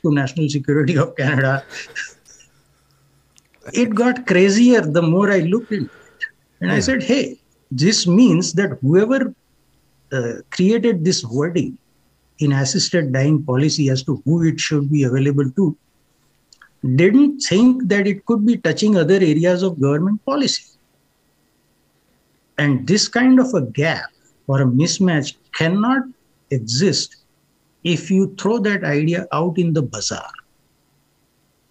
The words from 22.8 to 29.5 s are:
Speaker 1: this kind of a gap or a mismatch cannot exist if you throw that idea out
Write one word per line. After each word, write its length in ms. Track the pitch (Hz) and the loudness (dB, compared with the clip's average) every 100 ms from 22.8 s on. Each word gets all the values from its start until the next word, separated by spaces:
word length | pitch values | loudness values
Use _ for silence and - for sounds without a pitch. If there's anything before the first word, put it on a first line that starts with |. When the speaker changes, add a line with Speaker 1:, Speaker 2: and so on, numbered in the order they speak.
| 131 | 0
Speaker 1:
this 220 | 208 - | -2 0
kind 320 | 240 254 254 | 0 4 4
of 140 | 254 180 | 4 0
a 80 | |
gap 480 | 120 139 160 135 - _ _ _ - | -4 -2 -2 -4 -8 _ _ _ -4
or 140 | 135 | 0
a 60 | 131 | 2
mismatch 680 | 123 165 - 185 156 127 - _ - | 2 0 0 0 0 -4 -12 _ -4
cannot 460 | 165 196 233 269 262 - _ _ - | -2 0 0 0 -2 -12 _ _ -8
exist 680 | 135 110 123 190 143 - _ _ _ _ _ _ _ | -6 -4 -2 0 -2 -6 _ _ _ _ _ _ _
if 280 | 170 170 - | -4 -4 0
you 240 | 190 190 - | 0 0 -2
throw 200 | 196 233 | -4 -2
that 260 | 208 202 160 | -2 -2 -2
idea 420 | 147 156 170 - | -2 0 -2 -4
out 240 | 143 175 | -4 -2